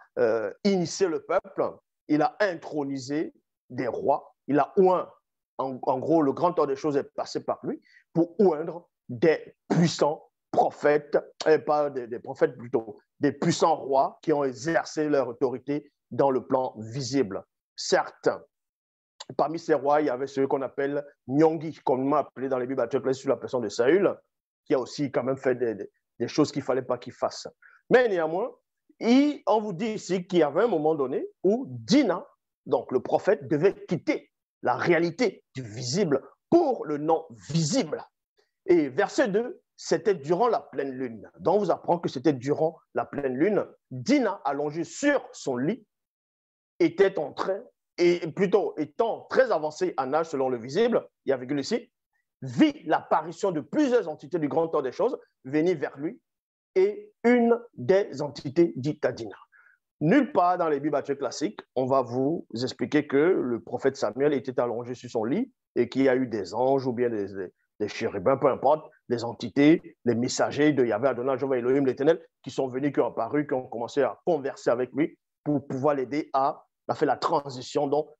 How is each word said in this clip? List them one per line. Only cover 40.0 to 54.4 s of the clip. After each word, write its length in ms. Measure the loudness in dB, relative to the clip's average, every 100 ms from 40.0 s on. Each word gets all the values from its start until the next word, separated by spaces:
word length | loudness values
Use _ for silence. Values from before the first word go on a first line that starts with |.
| 0
durant 340 | -2 0 2 2
la 120 | 0
pleine 320 | -4 -6 -6
lune. 380 | -6 -8 -10 -18 -6
Donc, 180 | 0 2
on 20 |
vous 100 | 2
apprend 280 | -2 0 -2
que 120 | -2
c'était 240 | -2 0
durant 440 | 0 0 0 -2 -4 _
la 120 | -6 -6
pleine 280 | -4 -4
lune. 320 | 0 2 2 -2 -8 -16
Dina, 520 | -8 0 2 2 -2
allongée 400 | -4 -4 -4 -4
sur 420 | -8 -2 0 0 -2
son 240 | -12 -6 -2
lit, 300 | -2 -4 _ _ _ _ _ _ _ _ _ 0
était 400 | 0 4 2 2
en 140 | -6
train, 280 | -6 -4 -4 -8 _ _ 2
et 340 | 2 2 -2
plutôt 420 | -2 2 2 0 -4
étant 500 | -6 -2 -2 -2 -2
très 200 | 2 2
avancée 440 | 2 -2 -4 -4 -2
en 160 | 0
âge 160 | 0 0
selon 220 | -2 -2
le 80 | -2
visible, 500 | -4 0 2 2 -2 _
il 60 | -2
y 20 |
a 60 | -2
virgule 220 | -2 -6
ici, 300 | -2 -4 -6 _ _ _ _ -16
vit 400 | -6 2 2 2
l'apparition 640 | -2 -2 0 -2 -2 -4 -2
de 100 | -2
plusieurs 480 | -4 0 2 2 0
entités 300 | -8 -6
du 100 | -4